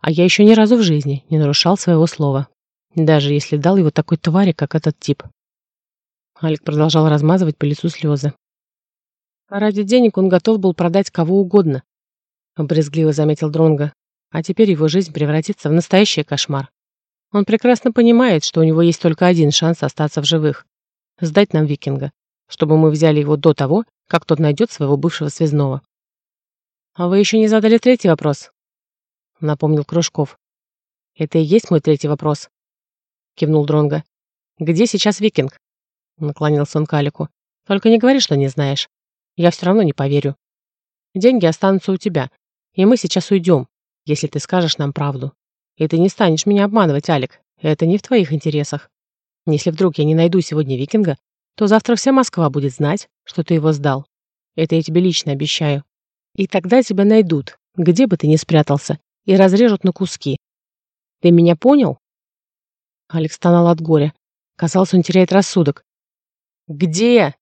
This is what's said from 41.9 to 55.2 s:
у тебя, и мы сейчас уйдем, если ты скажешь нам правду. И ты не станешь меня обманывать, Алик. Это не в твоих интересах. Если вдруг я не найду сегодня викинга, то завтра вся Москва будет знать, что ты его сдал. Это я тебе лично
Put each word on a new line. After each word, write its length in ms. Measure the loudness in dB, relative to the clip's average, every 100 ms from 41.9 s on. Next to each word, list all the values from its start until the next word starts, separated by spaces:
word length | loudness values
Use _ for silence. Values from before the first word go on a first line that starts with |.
у 40 | -4
тебя, 340 | -4 -4 -6 _ _ _ _
и 100 | 0
мы 120 | 2 2
сейчас 340 | 0 -6 -2
уйдем, 380 | -2 0 0 -2 _ _ _
если 220 | -6 -6 -4
ты 120 | -8
скажешь 400 | -4 -2 -2 -4
нам 140 | -6
правду. 400 | -4 -6 -6 -10 _ _ _ _ _
И 120 | -4
ты 100 | 0
не 100 | 0
станешь 380 | 0 0 0 0
меня 180 | 0
обманывать, 460 | 0 0 0 -2 -2
Алик. 300 | -4 -4 _ _ _
Это 260 | -4 -2 0
не 120 | -2
в 40 |
твоих 300 | 0 -2 0
интересах. 580 | -4 -4 -4 -6 -10 -12 _ _ _ _ _ -4
Если 240 | -2 0
вдруг 280 | 0 0 0
я 60 |
не 100 | 0
найду 260 | 2 2 2
сегодня 360 | -2 -4 -4 -4
викинга, 400 | -2 -2 -2 -4 _ _ _ -4
то 100 | 0
завтра 300 | 0 2 -2
вся 160 | 2
Москва 360 | 0 0 0 -2
будет 240 | 0 -6
знать, 340 | -4 -4 -4 -8 _
что 180 | -14 -8
ты 120 | -2
его 180 | 0 0
сдал. 340 | -2 -2 -4 -8 _ _ _ _ -6
Это 200 | -2 -2
я 60 |
тебе 180 | 0 0
лично 320 | 0 -2